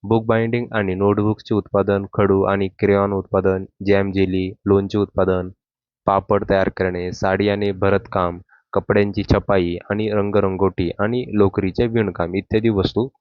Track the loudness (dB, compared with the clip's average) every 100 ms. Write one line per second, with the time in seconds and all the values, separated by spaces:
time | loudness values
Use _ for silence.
0 | 0 0 2 0 0 -2 -4 -4 -2 0
1 | 0 2 0 -2 -2 -4 0 0 2 0
2 | -2 -2 2 2 2 0 -2 _ 2 2
3 | 2 -2 -2 0 2 0 -4 _ 0 0
4 | 2 0 0 0 -4 -6 2 2 2 -2
5 | -2 0 0 0 -4 -12 _ _ _ _
6 | 0 0 2 -2 2 0 0 0 -2 -2
7 | -6 -4 -2 0 0 0 -2 -2 0 0
8 | -2 -2 -2 -4 -14 _ _ -6 0 0
9 | 0 -2 0 0 2 0 0 -4 -6 -4
10 | -2 -2 0 0 0 0 -2 0 -4 -2
11 | -2 -2 -4 0 2 2 -4 -2 -2 0
12 | -2 -2 -4 -4 -2 0 0 0 0 -2
13 | -4 _